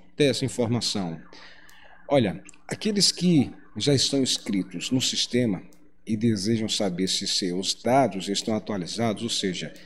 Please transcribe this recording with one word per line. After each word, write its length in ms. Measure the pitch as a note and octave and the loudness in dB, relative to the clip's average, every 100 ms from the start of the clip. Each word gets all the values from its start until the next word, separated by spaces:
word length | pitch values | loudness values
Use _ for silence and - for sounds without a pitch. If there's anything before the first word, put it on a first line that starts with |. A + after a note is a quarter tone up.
| - | -8
ter 100 | - | 2
essa 200 | C#3+ A#2+ | 2 2
informação?" 760 | B2+ - A2+ A#2 - G#2 F2+ D#2+ - - - - - - - - - | -2 0 0 0 0 -2 -4 -6 -12 -20 -20 -20 -20 -20 -20 -14 2
Olha, 360 | C#3 G#2 D#2+ - - - | 4 4 -2 -14 -18 -12
aqueles 440 | - G#3+ G#3 - | -4 0 2 2
que 400 | - F3+ D#3+ G#2+ - - G#2+ | 2 4 4 4 -4 -12 -4
já 180 | A#2+ | 2
estão 280 | C3+ - C#3 | 2 2 2
inscritos 680 | B2+ - - G2+ F2+ F2 - | 0 -2 -2 -2 -2 -6 -2
no 100 | B2+ | 0
sistema 600 | - A2 - B2 B2 E2+ - - - - - | 0 -2 0 0 0 -2 -6 -20 -20 -14 -4
e 100 | A2 | 0
desejam 520 | A#2 G#2 G2 A2+ G#2+ | 2 2 0 0 0
saber 400 | - A2+ F2 F#2+ | 0 0 0 -2
se 180 | - G2 | -2 -2
seus 480 | - F#2 F2+ F#2+ | -2 -2 -2 -4
dados 540 | - A#2 C3 B2 F#2 F2+ | -2 2 4 4 0 -4
estão 260 | G2 - | -4 -2
atualizados, 680 | G#2+ G#2 G2+ E2 F2+ A#2 G2+ | -2 -2 -6 -6 -2 -2 -2
ou 80 | A2+ | -4
seja, 420 | - G2 F2 D2+ - | -2 -2 -4 -8 -14